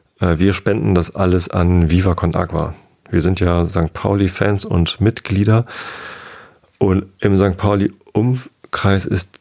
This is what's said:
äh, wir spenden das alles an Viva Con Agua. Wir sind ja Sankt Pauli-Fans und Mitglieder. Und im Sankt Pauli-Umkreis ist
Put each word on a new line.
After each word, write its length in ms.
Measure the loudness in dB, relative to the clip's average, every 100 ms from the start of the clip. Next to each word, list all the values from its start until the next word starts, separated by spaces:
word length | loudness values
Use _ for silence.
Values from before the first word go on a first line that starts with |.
| _ -4
äh, 180 | 0 2
wir 140 | 2
spenden 420 | 0 -2 0 2
das 220 | 2 0 -2
alles 340 | 0 0 0
an 400 | 0 2 4 4
Viva 240 | 2 2
Con 220 | 0 -2 -2
Agua. 380 | -4 -4 -6 -8 _ _ -4
Wir 100 | -2
sind 200 | 0 0
ja 240 | 0 0
Sankt 300 | 0 -2 -4
Pauli-Fans 680 | -2 0 2 2 0 -2 -2
und 360 | -2 0 0 0
Mitglieder. 680 | 0 0 -2 0 2 2 0 -8 -16 -16 -16 -18 -20 -20 -20 _ _ -2
Und 260 | 0 0 -2 _
im 160 | 0 2
Sankt 220 | 2 0
Pauli-Umkreis 1500 | 0 0 0 -4 _ -2 0 -2 -6 _ -12 -4 0 0 0
ist 220 | -4 -4 -12